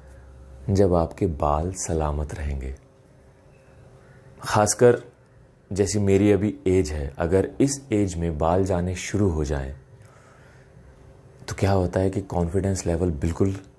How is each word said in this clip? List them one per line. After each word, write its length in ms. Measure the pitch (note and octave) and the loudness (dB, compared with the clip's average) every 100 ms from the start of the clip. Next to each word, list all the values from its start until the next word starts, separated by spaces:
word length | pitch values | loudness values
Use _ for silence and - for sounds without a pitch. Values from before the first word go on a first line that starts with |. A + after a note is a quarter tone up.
| - - - - - - - | -20 -20 -20 -20 -20 -12 -2
जब 240 | G2 G2 | 2 4
आपके 320 | F2 D#2+ - G2 | 4 0 -2 -4
बाल 460 | C#2+ D2+ D2 F2+ | 0 0 0 -2
सलामत 640 | F#2 - E2 D2+ D2 C#2+ | -6 -4 -2 -2 -4 -6
रहेंगे। 400 | - D2 C#2 C2 C2 - _ _ _ - _ - - _ - - - - - - - | -6 -6 -6 -8 -12 -18 _ _ _ -20 _ -20 -20 _ -20 -20 -20 -20 -20 -20 -16
खासकर 600 | - G#2+ G#2 - B2 A#2+ - - _ - - _ - | -2 2 2 6 6 6 -2 -20 _ -20 -20 _ -8
जैसी 260 | F#2+ G2 G#2 | -2 0 0
मेरी 340 | G2+ G2 G#2 | 4 4 6
अभी 260 | G2+ G#2 - F#2 | 4 2 -2 0
एज 240 | F#2 D#2 | 2 2
है, 240 | D2+ C#2+ - | -2 -8 -4
अगर 320 | E2 F#2+ - - | 0 2 0 0
इस 260 | C#3+ C#3+ - | -2 -2 -4
एज 220 | G#2 G2 | -2 0
में 240 | E2 E2+ D2+ | -2 -4 -2
बाल 260 | D#2+ F#2 | 0 2
जाने 300 | F#2+ F2+ F2+ | 0 -2 -2
शुरू 340 | F2+ - G2 G2+ | -6 -4 -2 0
हो 160 | D#2 | 0
जाएं, 320 | D2 C#2+ C#2 C#2+ - - - - - - - - - - - - - - - - - | -2 -4 -6 -12 -18 -20 -20 -20 -20 -20 -20 -20 -20 -20 -20 -20 -20 -20 -20 -20 -14
तो 60 | - | -2
क्या 140 | G2 | 2
होता 280 | G2 F2 F#2 | 2 2 0
है 100 | F#2+ | 0
कि 100 | G2+ | -2
कॉन्फिडेंस 680 | F#2+ F2+ F2 G2 G2 F#2+ - | -4 -2 -2 0 -2 -2 -2
लेवल 240 | E2 F#2 | -2 -2
बिल्कुल 460 | D2 E2 E2 G2 G2 - | -2 -4 -2 -2 -4 -12